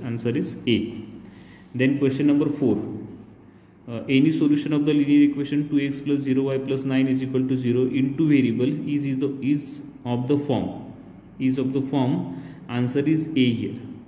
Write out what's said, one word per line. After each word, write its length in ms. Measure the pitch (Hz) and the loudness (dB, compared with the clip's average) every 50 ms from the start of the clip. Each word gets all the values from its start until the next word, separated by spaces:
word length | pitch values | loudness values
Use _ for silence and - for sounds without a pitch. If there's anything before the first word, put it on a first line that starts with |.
| - | -8
answer 240 | 123 117 117 - 120 | -6 -6 -4 -2 -2
is 280 | 120 147 180 - - - - 127 | -2 -2 -4 -4 -6 -4 0 2
A. 340 | 113 104 107 - - - - - - - - - - - - - - - - - - | 2 2 2 -4 -8 -12 -12 -14 -16 -18 -18 -20 -20 -20 -20 -20 -20 -20 -20 -12 -2
Then 240 | 123 131 135 143 139 | 0 2 2 2 2
question 300 | 143 131 131 - 147 147 | 2 0 2 2 2 4
number 200 | 143 143 151 - | 4 4 2 0
four. 320 | - - 139 117 104 - - - - - - - - - - - - - - - - - - - - - - | 0 0 0 2 2 0 -2 -6 -8 -10 -12 -14 -16 -18 -20 -20 -20 -20 -20 -20 -20 -20 -20 -20 -20 -20 -16
Uh, 160 | - 117 113 - - | -12 -12 -10 -2 2
any 220 | 135 135 147 160 | 4 4 4 4
solution 420 | - - 156 143 147 143 - 151 | 4 2 2 4 2 2 2 0
of 140 | 151 147 147 | 0 2 2
the 80 | 156 151 | 4 4
linear 360 | 147 139 143 143 147 147 143 | 2 4 6 6 6 6 6
equation 380 | 143 143 143 - 147 147 147 147 | 4 0 -4 -2 0 -2 0 2
two 100 | 147 143 | 0 0
x 220 | 139 139 139 - | 0 0 -4 -4
plus 200 | - 143 143 135 | -2 -2 -2 0
zero 240 | 135 135 131 131 135 | 0 0 0 2 2
y 120 | 135 135 | 0 0
plus 280 | 131 131 135 135 135 135 | -2 -2 -2 -4 -2 -2
nine 220 | 135 131 131 135 | 0 2 2 2
is 160 | 135 131 131 | 2 2 0
equal 240 | 131 127 - 127 131 | -2 -2 0 0 0
to 80 | 131 131 | 0 0
zero 280 | 127 123 120 117 123 | 0 2 2 2 2
in 340 | 127 - 139 135 135 139 - | 2 2 2 0 0 0 2
two 100 | - 165 | 2 4
variables 500 | 151 147 135 120 117 113 113 123 139 156 147 | 4 6 4 4 4 2 2 0 0 0 -2
is, 260 | - 151 143 143 143 | -4 -2 -2 -2 -2
is 140 | 139 131 131 | -2 -2 -2
the, 200 | 143 131 - - | -2 -2 -4 -4
is 400 | 120 135 151 143 - - - - - - - - - | 0 0 0 0 -2 -8 -12 -14 -16 -18 -18 -12 -4
of 200 | 123 120 120 127 | -4 -2 -2 0
the 120 | 127 147 143 | 0 0 0
form, 560 | - 147 127 104 90 90 - - - - - - - - - - - - - - | 2 0 0 0 0 -4 -6 -10 -14 -14 -16 -18 -20 -20 -20 -20 -20 -20 -10 -2
is 200 | 131 131 127 135 | -2 0 0 0
of 160 | 131 131 131 | -2 -2 -2
the 80 | 139 | -2
form, 600 | 131 - - 139 127 123 156 180 180 - - - - - - - - | -4 -2 0 0 0 0 0 -2 -4 -6 -10 -12 -14 -16 -18 -18 -12
answer 340 | - 120 123 123 120 - 143 | -6 -2 -2 -2 0 0 0
is 260 | 143 151 160 156 156 | 0 2 0 0 0
A 260 | - - 139 127 123 | -2 0 2 2 2
here. 260 | 113 110 101 95 107 117 - - - - - | 2 -2 -4 -6 -8 -10 -12 -14 -14 -16 -18